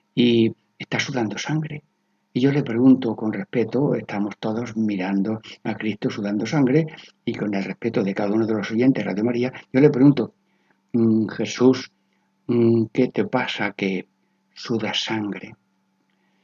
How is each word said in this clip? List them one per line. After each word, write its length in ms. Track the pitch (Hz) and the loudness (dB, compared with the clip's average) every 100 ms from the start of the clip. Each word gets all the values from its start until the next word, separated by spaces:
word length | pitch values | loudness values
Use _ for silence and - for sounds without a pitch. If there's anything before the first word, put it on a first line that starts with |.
| _ | _
y 400 | - 120 117 113 - _ - | 2 4 4 2 0 _ -16
está 220 | - 113 | -8 -6
sudando 360 | - 131 107 98 | -4 -4 -4 -6
sangre. 460 | - 156 151 151 _ _ _ _ _ | -4 -4 -4 -10 _ _ _ _ _
Y 60 | 120 | 0
yo 140 | 135 | 2
le 100 | 143 | 2
pregunto 540 | 120 113 131 127 113 107 | 0 4 6 6 4 -2
con 160 | 107 | -4
respeto, 640 | 101 95 123 107 120 143 113 | -4 -4 -2 -2 0 0 -2
estamos 420 | - 104 101 - | -4 -6 -6 -6
todos 380 | 110 110 120 113 | -6 -4 -6 -2
mirando 640 | 107 95 95 98 101 113 - - | -2 -2 -2 0 0 -4 -8 -12
a 100 | 113 | -8
Cristo 360 | 104 110 - 123 | -6 -6 -4 -4
sudando 360 | 113 101 104 113 | -4 -4 -4 -2
sangre, 400 | 156 127 147 156 - - _ | 0 2 2 0 -8 -20 _
y 100 | - | -8
con 200 | - 107 | -6 -4
el 100 | 98 | -4
respeto 400 | 95 92 117 113 | -6 -6 -4 -2
de 100 | 98 | -2
cada 180 | 98 101 | -2 0
uno 140 | 110 110 | 0 0
de 80 | |
los 160 | 107 98 | -2 -2
oyentes 320 | 110 131 - | 0 2 2
de 80 | 98 | -2
Radio 140 | 95 | -2
María, 280 | 117 120 127 - - | -2 -2 -4 -6 -4
yo 80 | 131 | 4
le 100 | 147 | 4
pregunto, 440 | 120 143 143 110 _ _ _ _ _ _ | 6 4 4 0 _ _ _ _ _ _
"Mm, 340 | 120 113 110 107 | 2 4 2 0
Jesús, 640 | - 113 - 127 127 - _ _ _ _ _ - | -4 -4 4 4 4 0 _ _ _ _ _ -2
mm, 380 | 120 117 117 110 | 2 4 4 0
¿qué 160 | - 123 | 0 0
te 160 | - | 0
pasa 480 | 101 127 117 - 101 | -2 -2 -2 -4 -6
que 340 | - 98 92 - _ _ _ _ | -4 -4 -4 -8 _ _ _ _
sudas 480 | - - 110 107 - | -14 -6 -4 -4 -4
sangre?". 540 | - 110 104 95 - - _ _ _ _ _ _ _ _ | -4 -4 -4 -8 -12 -20 _ _ _ _ _ _ _ _